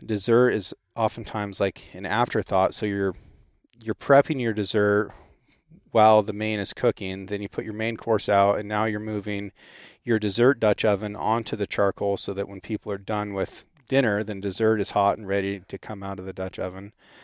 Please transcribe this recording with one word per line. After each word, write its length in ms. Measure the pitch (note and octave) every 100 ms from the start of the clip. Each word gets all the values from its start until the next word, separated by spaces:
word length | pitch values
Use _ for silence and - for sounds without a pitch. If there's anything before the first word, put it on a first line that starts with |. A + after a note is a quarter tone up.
dessert 460 | A2 G#2 G#2+ A#2 B2
is 220 | G2+ - - _ -
oftentimes, 640 | A2 - G#2 G#2+ G2+ F#2+
like, 340 | G2 - -
an 120 | F2+ F#2+
afterthought. 680 | G#2+ A#2+ A2 - F#2+ F#2+
So 120 | - G#2+
you're, 260 | G2+ G2 - - - _ _ _ A#2+
you're 100 | A2+ -
prepping 440 | - C#3 C#3 C#3
your 120 | A#2
dessert 580 | G#2 G2 G#2+ G#2 G#2 G#2+ - - _ _ _ _ - _
while 320 | A2+ G#2+ G#2+
the 100 | G2+
main 260 | G#2 G#2+ G#2+
is 140 | G2
cooking. 520 | - B2 - F#2+ F#2+ F#2
Then 140 | G2+
you 80 | G2+
put 140 | - G2+
your 80 |
main 220 | G#2+ A2+ A2+
course 300 | - G#2+ -
out, 280 | G2 G2+ G2+
and 100 | G#2
now 180 | G#2+ A2
you're 140 | G#2
moving 520 | G#2+ G#2+ G#2 G2+ G2+ - - - - _
your 160 | A#2+ A2
dessert 400 | G#2 G2+ B2 B2
Dutch 240 | G#2+ G2+ G#2+
oven 300 | G2 G#2 G2
onto 400 | F2+ A#2 A2 G#2+
the 120 | G2
charcoal 500 | - G2+ - G2+ G2
so 160 | -
that 140 | G2 G2
when 120 | G2
people 300 | - G#2+ A2
are 60 | G2
done 360 | G2+ G#2+ G#2
with 320 | G2 F#2 - - _ -
dinner, 340 | C3+ A#2+ G#2
then 160 | G#2 G2
dessert 400 | G2 F#2 A2 A2
is 120 | G2
hot 260 | G#2 G2+ F#2
and 100 | G2
ready 320 | G2 G2 G2 F#2
to 100 | G2
come 240 | - G#2
out 160 | G2 F#2+
of 80 | F#2
the 80 |
Dutch 240 | F#2 F#2+ -
oven. 360 | F#2 F#2+ G2+ - _ -